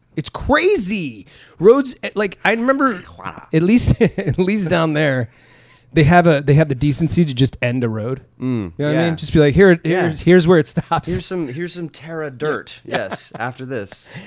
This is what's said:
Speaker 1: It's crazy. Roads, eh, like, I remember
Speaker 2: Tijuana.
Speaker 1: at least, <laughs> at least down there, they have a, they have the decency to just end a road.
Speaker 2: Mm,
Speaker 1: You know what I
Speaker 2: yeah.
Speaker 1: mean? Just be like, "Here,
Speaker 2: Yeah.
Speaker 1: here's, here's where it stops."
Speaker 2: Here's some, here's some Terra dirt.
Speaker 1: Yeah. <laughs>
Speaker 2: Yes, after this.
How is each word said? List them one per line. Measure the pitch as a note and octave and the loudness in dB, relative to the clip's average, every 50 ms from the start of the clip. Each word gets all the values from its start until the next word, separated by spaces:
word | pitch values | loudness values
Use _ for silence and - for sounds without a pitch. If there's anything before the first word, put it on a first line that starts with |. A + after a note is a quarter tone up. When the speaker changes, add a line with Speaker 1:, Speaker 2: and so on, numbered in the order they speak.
| _ _ _ | _ _ _
Speaker 1:
It's | - - - | -10 -10 -10
crazy. | - - - - C4+ D4+ E4+ F#4+ G#4 E4 G3 F3 A3 G3+ E3 C3 A2 G#2 F#2+ - - - - - _ _ | -10 -8 -2 0 0 2 2 2 0 0 -2 -4 -4 -4 -6 -8 -10 -14 -20 -20 -20 -20 -20 -20 _ _
Roads, | D#3 G#3 B3 C#4 C4+ B3+ - - | 4 6 6 6 2 -2 -6 -8
eh, | - - - | -10 -8 -4
like, | G3 G#3+ G3 - - - | -4 -4 -4 -6 -2 0
I | G3 A3 | 0 0
remember | A#3 A#3 C4 C4+ C#4 C#4 C4 G#3 | 2 0 0 0 2 0 -2 -2
Speaker 2:
Tijuana. | F3+ - - - - F#2 F#2+ D#2 - - _ - | -4 -10 -18 -20 -14 -14 -14 -14 -14 -10 _ 0
Speaker 1:
at | D#3+ | 0
least, | E3 F#3 A#3 B3 - - - - | 2 4 4 4 4 2 2 2
<laughs> | |
at | A#3 F3 - - G3+ E3 B2 - | 2 0 0 -2 -4 -4 -2 0
least | F#3 F#3 G#3 G#3+ F#3 | 0 0 0 -2 -2
down | D#3+ F3+ E3+ E3 D#3+ D3+ | -2 0 0 0 0 0
there, | D3+ D#3 C#3+ C3+ B2+ A#2+ - _ _ _ _ _ _ _ _ _ _ _ _ - | 0 0 0 0 -2 -4 -6 _ _ _ _ _ _ _ _ _ _ _ _ 0
they | D#3+ D3 | 2 4
have | C#3+ F3 F3+ E3 | 6 6 6 6
a, | E3+ D3+ C#3 D3 | 4 2 2 2
they | C#3 C#3 | 2 4
have | D3+ D#3+ D3 | 4 4 2
the | C3+ | 0
decency | A#2+ C#3 D3 C3+ - E3+ D3+ - F3 F3 | -2 -2 -2 0 0 -2 0 2 0 0
to | D3 C3 | 0 0
just | B2+ C3+ A#2 - - | 0 0 -2 0 -4
end | - B2 A#2+ C3 A#2+ | -4 -4 -2 -2 -2
a | |
road. | A#2 A2 A2 G#2 B2 C3 C3+ - _ _ _ | -4 -4 -6 -6 -6 -8 -10 -12 _ _ _
Speaker 2:
Mm, | |
Speaker 1:
You | B2 C3 | -6 -4
know | B2+ A2+ G2+ E2+ E2+ | -4 -4 -4 -6 -6
what | - C#3+ | -6 -4
I | D3 D3+ | -2 0
Speaker 2:
yeah. | D#3+ E3+ E3+ | 0 0 -2
Speaker 1:
mean? | D#3+ | -2
Just | - - - | -4 -8 0
be | - D#3+ | 2 4
like, | D3 D3 C3+ | 4 4 6
"Here, | E3 G3+ F#3+ F3 E3 - | 6 6 6 6 4 2
Speaker 2:
Yeah. | D#3 F3 F#3 F3 | -2 -2 0 -2
Speaker 1:
here's, | E3+ D#3 - | -2 -4 -2
here's | - E3 F3+ F#3 D#3+ | 2 4 4 4 6
where | E3+ F#3 | 4 4
it | D#3+ D3 | 4 2
stops." | - - E3+ - - E3+ D3+ - | 0 -4 -8 -4 -4 -4 -4 -2
Speaker 2:
Here's | E3 F3 F3 E3 | -2 -2 -2 -2
some, | - F#3+ F3+ E3 B2 | -4 -6 -6 -6 -6
here's | A#2+ D#3 F3 F3 E3+ | -8 -10 -10 -10 -10
some | F3 E3+ D3 | -12 -12 -12
Terra | - - C3+ E3 E3 D#3+ D#3 D3 | -14 -16 -16 -14 -10 -10 -10 -10
dirt. | C3 A#2+ D3 D#3 C#3 G#2 - - - - _ | -10 -8 -6 -6 -6 -6 -8 -12 -18 -20 _
Speaker 1:
Yeah. | - C3 | -8 -6
<laughs> | C3 G#2 F#2+ | -6 -6 -6
Speaker 2:
Yes, | - - - - - | -8 -10 -12 -14 -10
after | - A2+ B2+ B2+ - C3 | -8 -8 -8 -8 -10 -12
this. | B2+ C3+ A2+ G2+ F#2+ - - - - - - - | -10 -8 -8 -8 -10 -12 -16 -16 -18 -20 -20 -20